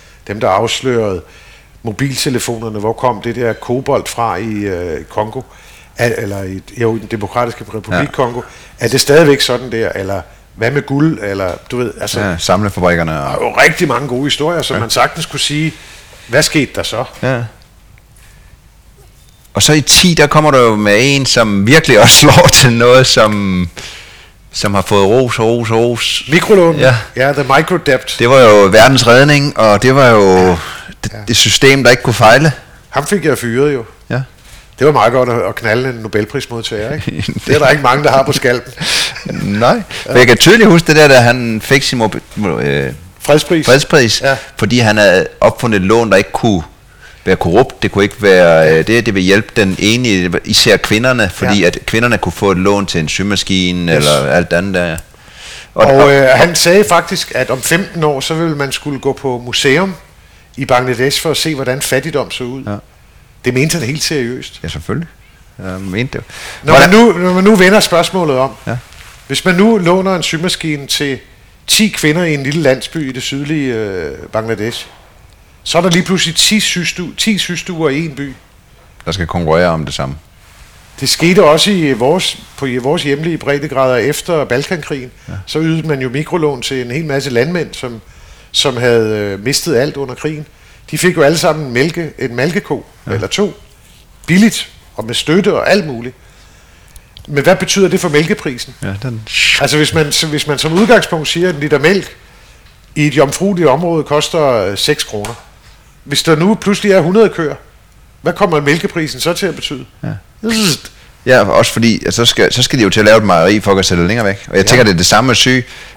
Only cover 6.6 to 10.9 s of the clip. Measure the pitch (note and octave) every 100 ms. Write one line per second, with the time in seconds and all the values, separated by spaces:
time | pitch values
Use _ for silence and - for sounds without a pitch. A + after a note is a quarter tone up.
6.6 | - - A#2 A2+ G#2 A2+ G2+ B2 A#2+ A2
7.6 | A2 A2 G#2 F2+ D3 - B2 A#2+ - -
8.6 | - - A#2 B2+ - D3 D#3 C#3 - B2
9.6 | B2+ A2+ G#2 G2 G2 G2 - - _ -
10.6 | A2+ C#3+ -